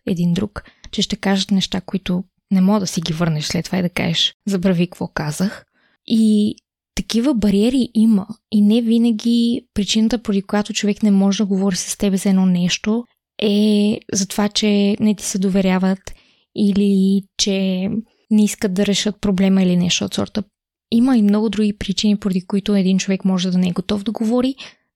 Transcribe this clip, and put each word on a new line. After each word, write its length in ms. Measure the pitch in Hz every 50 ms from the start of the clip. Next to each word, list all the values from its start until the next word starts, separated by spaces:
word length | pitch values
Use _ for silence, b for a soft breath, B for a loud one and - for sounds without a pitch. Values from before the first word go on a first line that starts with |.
| - -
един 260 | 190 165 175 175 170
друг, 300 | 185 214 202 - - - B B B B B
че 100 | B -
ще 140 | 190 - 208
кажат 360 | - - 190 196 190 190 -
неща, 300 | 196 190 - - - 185
които 420 | - - - 190 - - 180 180 196 _ _ _ _ -
не 100 | 196 190
мога 180 | 185 180 214 214
да 80 | 190 -
си 140 | - 180
ги 120 | 170 175 160
върнеш 320 | 160 175 165 156 151 147
след 200 | - - 170 160
това 120 | - - 185
и 40 |
да 80 | 180 170
кажеш: 460 | - - - 175 165 - - - - _ - 208
„Забрави 400 | 196 185 175 190 185 170 175 175
какво 200 | - - - -
казах.“ 580 | - - 156 151 151 - 185 214 - - - _ _ _ _ _ _ _ _ -
И 480 | 233 220 220 214 214 208 208 214 - _ _ _ _ _ _ _ -
такива 380 | - - - - 226 233 294 294
бариери 560 | 214 - 208 196 202 208 247 262 269 233 - -
има. 340 | 220 220 226 220 185 - - - - _ -
И 100 | - 208
не 200 | 208 208 220 240
винаги 840 | 233 220 226 233 233 240 226 214 - 233 233 233 233 233 240 - - _ -
причината, 500 | - 196 - - 220 220 226 247 220 -
поради 180 | - 202 196
която 320 | 190 - - 208 208 - 208
човек 300 | - - 202 202 - 220
не 80 | 208
може 260 | 196 196 196 196 196 190
да 80 | 214
говори 300 | 190 196 190 196 202 185
с 220 | - - - - -
тебе 200 | 202 202 190 190
за 120 | - 202
едно 160 | 190 190 185
нещо, 580 | 185 180 175 180 175 - - - 214 214 233 240 _ _ _ _ _ _ -
е 580 | - 220 202 208 208 214 208 208 208 208 226 - - - -
за 140 | 190 196 -
това, 220 | - - 208 208
че 460 | - - 220 214 208 202 202 202 208 -
не 160 | 214 214 208
ти 100 | - -
се 140 | - - 196
доверяват – 760 | 190 196 185 196 190 190 185 185 190 190 190 - - - - b b b b b b b -
или 680 | - 208 202 190 202 208 202 202 190 190 196 196 202 196 - _ -
че 520 | - 208 196 190 190 190 185 185 190 196 202 220 - _ _ _ _ -
не 120 | 220 214 208
искат 300 | 202 - - - 202 180
да 120 | 190 202
решат 360 | 202 196 - - 214 190 -
проблема 420 | - 202 196 180 196 190 190 190 185
или 140 | 180 180 175
нещо 280 | 175 180 - - 208
от 80 | 190 -
сорта. 300 | - 202 - - 214 196 _ _ _ _ _ _ _ _ -
Има 260 | 226 233 240 269 262 233
и 40 |
много 280 | 208 202 202 214 220 226
други 280 | 202 208 214 208 208 -
причини, 420 | - - 180 - - 214 208 202
поради 260 | - 202 180 185 180
които 300 | - - 196 190 - 208
един 240 | 202 180 185 190 185
човек 260 | - 196 190 190 -
може 260 | 190 185 180 175 185
да 60 | 180 180
не 100 | 180 180
е 40 |
готов 320 | 175 - - - 208 208 202
да 80 | 226
говори, 440 | 208 - 226 214 240 247 247 262 269 B B B B B B B B